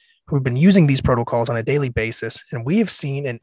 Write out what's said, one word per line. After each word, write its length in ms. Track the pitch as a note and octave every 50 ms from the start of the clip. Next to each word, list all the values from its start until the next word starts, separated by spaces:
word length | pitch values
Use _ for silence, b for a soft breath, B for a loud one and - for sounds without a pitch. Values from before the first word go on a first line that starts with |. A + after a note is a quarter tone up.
| _ _ _ _ _ -
who 80 | D3+
have 80 | C#3 C3
been 120 | C3 A#2+
using 300 | C3 E3 G3 G3 G3+ D#3+
these 140 | C#3+ C3+ C3
protocols 480 | - - B2+ A#2 A#2 - - A#2 A#2 -
on 60 | A#2+
a 80 | A#2 G#2+
daily 240 | - C3+ D3 C#3 B2+
basis, 560 | A#2 A2+ A2 A2+ A2+ - A#2 A2+ - - - -
and 120 | - A#2+ A#2
we 140 | C3+ F3+ A3+
have 140 | A3 F3+
seen 340 | - - - C#3+ C3+ C#3 C#3+
an 140 | C3 A#2 A#2